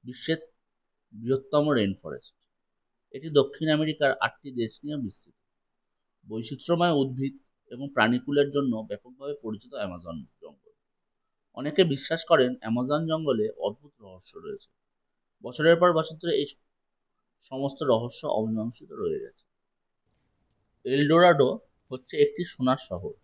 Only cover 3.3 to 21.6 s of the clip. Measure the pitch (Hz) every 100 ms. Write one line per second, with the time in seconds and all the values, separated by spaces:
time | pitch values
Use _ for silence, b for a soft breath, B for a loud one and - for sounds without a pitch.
3.3 | 147 135 - 156 151 156 151 139 - 113
4.3 | - 143 127 113 - 294 302 247 - _
5.3 | _ _ _ _ _ _ _ _ _ -
6.3 | 110 117 135 - 170 175 151 135 127 135
7.3 | 135 _ _ _ 123 139 131 113 123 123
8.3 | 143 143 143 139 110 110 101 127 127 139
9.3 | 143 113 104 123 135 101 87 87 82 65
10.3 | _ 80 _ _ _ _ _ _ _ _
11.3 | _ _ - 139 151 175 139 - 160 -
12.3 | 165 127 127 110 117 127 147 160 160 156
13.3 | 120 107 - 92 - 143 _ 101 92 -
14.3 | - - - - _ _ _ _ _ _
15.3 | _ - 127 156 170 180 160 156 160 170
16.3 | 147 151 - _ _ _ _ _ _ _
17.3 | _ - 131 139 139 151 113 120 - 120
18.3 | - 110 110 110 120 - - 92 76 58
19.3 | - _ _ _ _ _ _ _ _ _
20.3 | _ _ _ _ _ - 139 147 160 175
21.3 | 156 127 233